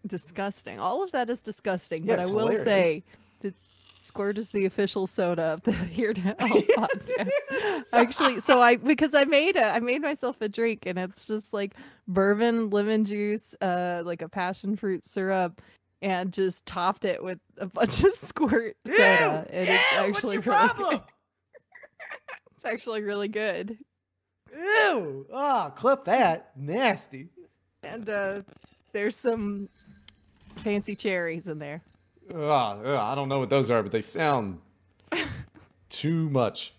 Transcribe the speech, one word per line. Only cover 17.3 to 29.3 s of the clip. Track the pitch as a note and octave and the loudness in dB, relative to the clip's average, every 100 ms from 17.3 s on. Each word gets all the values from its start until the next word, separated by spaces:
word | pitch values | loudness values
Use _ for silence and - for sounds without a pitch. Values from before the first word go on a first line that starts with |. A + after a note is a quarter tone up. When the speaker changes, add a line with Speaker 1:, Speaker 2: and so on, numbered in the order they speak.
| F#3+ _ - | -10 _ -12
Speaker 1:
a | G3 | -8
bunch | - A#3 - | 0 0 6
of | G4 A4+ | 4 4
Squirt | - - C#4+ A#3 A3+ - A3+ | -8 0 2 2 0 -10 2
Speaker 2:
Ew! | |
Speaker 1:
soda, | G4 F#3+ - A#4 D#3+ D#3+ | 6 8 6 4 0 -4
and | F3+ - | -4 0
it's | D#4+ B3+ | 2 2
Speaker 2:
Ew, | C5+ | 2
Speaker 1:
actually | - | 0
Speaker 2:
what's | G4+ | -2
your | A3+ G3+ - G#4 | -2 -4 2 4
Speaker 1:
really | A4+ | 4
Speaker 2:
problem? | A4+ F#4+ C4+ - | 2 -2 -2 -6
Speaker 1:
<laughs> | _ _ _ _ - _ - - _ - - - - _ _ | _ _ _ _ -20 _ -20 -20 _ -18 -18 -16 -20 _ _
It's | - | -8
actually | A#3 - A3 | -6 -6 -6
really | G#3 G#3 G#3 | -4 -4 -4
good. | G#3 G#3+ F3 G3+ A3 - _ _ _ _ _ _ | -2 -4 -4 -6 -10 -16 _ _ _ _ _ _
Speaker 2:
Ew! | C#4+ F#4 A4 G#4 C#4 D#3+ C3+ C#3 | -8 0 2 2 0 -4 -10 -10
Oh, | B3+ C#4+ B3 D#3 - | -6 0 0 -2 0
clip | A#3 C4+ F3 | 2 2 2
that. | B3 G3+ D#3+ - C3 | 4 4 2 -6 -12
Nasty. | C#3+ G3+ C4 G3 - C3 E3 - E4+ _ _ _ | -6 0 0 0 -8 -16 -18 -20 -20 _ _ _
Speaker 1:
And, | - A3+ G#3+ | -14 -12 -6
uh, | G#3 G3 G3+ G3 - _ _ _ | -4 -4 -6 -12 -20 _ _ _
there's | G#3 G#3 - | -4 -2 -2
some | B3 | -2